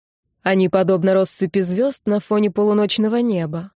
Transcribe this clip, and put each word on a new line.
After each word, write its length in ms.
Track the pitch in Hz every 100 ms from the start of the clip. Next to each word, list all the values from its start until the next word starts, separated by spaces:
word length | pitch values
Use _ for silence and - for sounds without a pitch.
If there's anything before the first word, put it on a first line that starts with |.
| _ _ _ _
Они 260 | 180 190 185
подобны 460 | 190 185 190 190
россыпи 460 | 190 185 - 185 202
звёзд 420 | 180 185 269 -
на 160 | - 208
фоне 300 | - 208 208
полуночного 680 | 190 208 208 208 - 214 240
неба. 540 | 240 185 160 165 190